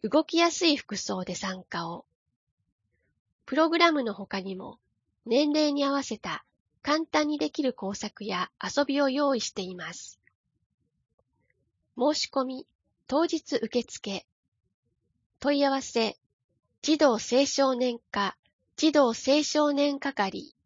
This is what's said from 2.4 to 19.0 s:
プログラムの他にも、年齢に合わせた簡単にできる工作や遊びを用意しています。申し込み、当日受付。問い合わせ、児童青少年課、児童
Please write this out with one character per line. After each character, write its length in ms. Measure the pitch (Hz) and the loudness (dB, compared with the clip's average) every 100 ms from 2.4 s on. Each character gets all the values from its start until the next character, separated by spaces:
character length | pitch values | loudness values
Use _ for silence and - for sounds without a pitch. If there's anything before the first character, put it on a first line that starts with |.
| _ _ _ _ _ _ _ _ _ _ - | _ _ _ _ _ _ _ _ _ _ -4
プ 100 | 262 | 2
ロ 120 | 320 | 2
グ 100 | 339 | 4
ラ 140 | 339 | 4
ム 100 | 302 | 4
の 120 | 233 | -4
他 260 | 202 196 196 | -6 -8 -8
に 160 | 190 185 | -8 -10
も、 220 | - - _ _ _ _ - | -12 -16 _ _ _ _ 0
年 240 | 233 294 | 2 4
齢 220 | 302 302 | 2 2
に 120 | 285 | 2
合 80 | 277 | 0
わ 100 | 277 | 0
せ 160 | 269 214 | -4 -8
た 260 | 190 - _ _ _ _ | -8 -10 _ _ _ _
簡 240 | - 302 320 | -2 -2 0
単 220 | 302 302 | 0 0
に 100 | 294 | -2
で 120 | 294 | -4
き 120 | - | -2
る 100 | 269 | -4
工 220 | - 190 | -2 -8
作 300 | 202 208 - | -8 -10 -10
や 260 | 208 180 185 _ | -8 -6 -6 _
遊 220 | 190 - | -4 -2
び 160 | 285 277 | 0 2
を 80 | 277 | 2
用 260 | 262 285 | 2 0
意 60 | 254 | 0
し 120 | - | -4
て 100 | - | -8
い 120 | 185 | -10
ま 200 | 180 160 | -10 -12
す。 260 | 175 - - _ _ _ _ _ _ _ _ _ _ _ _ _ _ _ _ _ - | -14 -18 -20 _ _ _ _ _ _ _ _ _ _ _ _ _ _ _ _ _ 0
申 180 | 262 | 0
し 140 | 302 - | 0 -2
込 140 | 277 | -4
み、 220 | 254 262 - _ _ _ - | -4 -8 -14 _ _ _ -2
当 180 | 277 | 0
日 320 | 339 320 - 277 | 2 -2 -2 -4
受 260 | 220 247 | 0 -2
付。 440 | - - - 196 _ _ _ _ _ _ _ _ _ _ _ _ | -4 -10 -8 -8 _ _ _ _ _ _ _ _ _ _ _ _
問 200 | 277 285 | 0 2
い 60 | |
合 60 | 277 | 2
わ 120 | 269 | 2
せ、 360 | 262 233 220 - _ _ _ _ _ _ | -2 -2 -2 -4 _ _ _ _ _ _
児 160 | - 302 | 0 4
童 140 | 294 | 6
青 340 | 220 - 247 277 | 4 2 2 2
少 280 | - 269 | 2 2
年 240 | 247 254 233 _ | 2 -2 -2 _
課、 260 | 208 196 - _ _ _ - | -4 -4 -6 _ _ _ 0
児 160 | 311 | 4
童 140 | 302 | 6